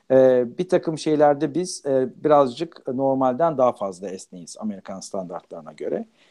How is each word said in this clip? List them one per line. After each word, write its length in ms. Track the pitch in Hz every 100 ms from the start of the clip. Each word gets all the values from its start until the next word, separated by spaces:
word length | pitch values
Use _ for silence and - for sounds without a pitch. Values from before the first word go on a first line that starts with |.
| -
E, 340 | 135 131 127 120 120
bir 100 | 180
takım 300 | 180 165 156
şeylerde 560 | 160 147 147 139 151
biz, 320 | 143 185 - 143
e, 220 | 135 131 -
birazcık 640 | 151 147 131 120 165 - -
normalden 680 | 127 135 135 131 127 165 139
daha 140 | 123
fazla 360 | - 98 87 95
esneyiz 480 | 92 - 90 82 -
Amerikan 400 | 107 98 - 95
standartlarına 720 | - 98 90 85 - - -
göre. 340 | 76 - 202 226 _ _